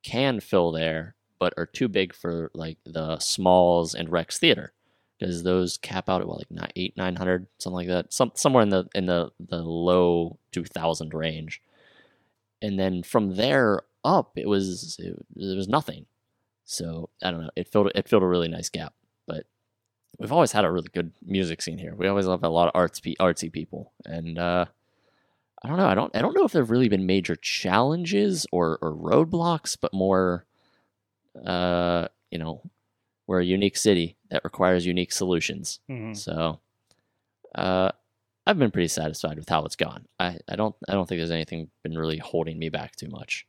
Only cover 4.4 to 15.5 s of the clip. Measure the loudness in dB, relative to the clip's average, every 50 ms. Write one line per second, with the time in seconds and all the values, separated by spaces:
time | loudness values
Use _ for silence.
4.4 | 4 4 4 4 0 -14 _ _ _ _ _ _ _ _ _ _ -6 -4 -4 -2
5.4 | 0 2 2 2 2 0 -4 -8 -10 -6 -6 -6 -2 0 -2 -2 -2 -4 -8 -10
6.4 | -12 _ -12 -10 -10 -10 -6 -6 -8 -6 _ -4 -4 -4 -2 -2 0 0 0 0
7.4 | -2 _ _ _ -10 -8 -6 -6 -4 -2 -2 -2 -2 _ 0 0 0 0 _ 0
8.4 | 0 4 6 6 6 6 4 2 0 0 -4 -2 0 2 2 2 0 -2 _ _
9.4 | -10 -8 -6 -6 -4 -4 -4 0 2 4 6 6 6 6 4 2 0 -2 -6 _
10.4 | _ _ -8 -8 -8 -8 -6 -2 -2 -2 -2 -2 -6 -8 -6 -4 -4 -4 -6 -6
11.4 | -10 -12 -14 -16 _ _ _ _ _ _ _ _ _ _ _ _ _ _ _ _
12.4 | _ _ _ _ -6 -4 -2 0 0 0 0 -4 -6 0 0 0 0 0 0 0
13.4 | 0 2 4 4 4 4 2 0 _ _ _ _ 0 2 2 2 0 _ _ -6
14.4 | -2 0 2 2 0 -2 -4 -8 -10 -14 -14 -12 -12 -12 -12 -14 -16 _ -14 -8
15.4 | -6 -4